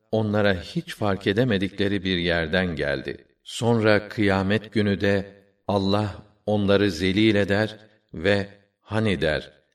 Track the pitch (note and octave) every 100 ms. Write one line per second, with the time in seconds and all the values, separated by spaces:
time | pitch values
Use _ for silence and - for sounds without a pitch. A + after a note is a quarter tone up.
0 | - A2 G#2+ G#2 G2+ F#2+ - F3 - -
1 | G#2 G2 G#2 G2+ B2+ G2 F#2+ - G2+ G2+
2 | F#2+ F2+ E2+ E2+ D#2+ F#2 F2+ D2 C#2+ C2+
3 | C#2 - _ _ - - A#2+ A#2 G#2+ G#2
4 | G#2 - G2+ G2 F#2+ G#2 G#2+ A2 G#2 F#2+
5 | G2+ G2+ G2 G2 _ _ - G2+ G2 G#2
6 | G#2+ - - _ - G#2 G2 G2 G2+ E2
7 | F#2+ F#2+ A2 G2+ F#2+ G2 G#2+ G#2+ A2 _
8 | _ - F#2+ G2+ G2+ G2+ _ _ - G#2+
9 | A2 F2+ D#2 C#2+ D2+ D2+ _